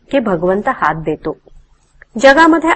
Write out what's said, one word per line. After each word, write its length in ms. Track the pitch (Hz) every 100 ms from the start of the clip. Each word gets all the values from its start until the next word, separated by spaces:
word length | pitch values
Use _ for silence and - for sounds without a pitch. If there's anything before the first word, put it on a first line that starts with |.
| _
की 80 | 269
भगवंत 500 | 220 175 180 190 233
हात 320 | - 156 156
देतो. 340 | 160 151 160 - _ - _ _ _ _ _ 226
जगामध्ये 500 | 269 277 330 330 320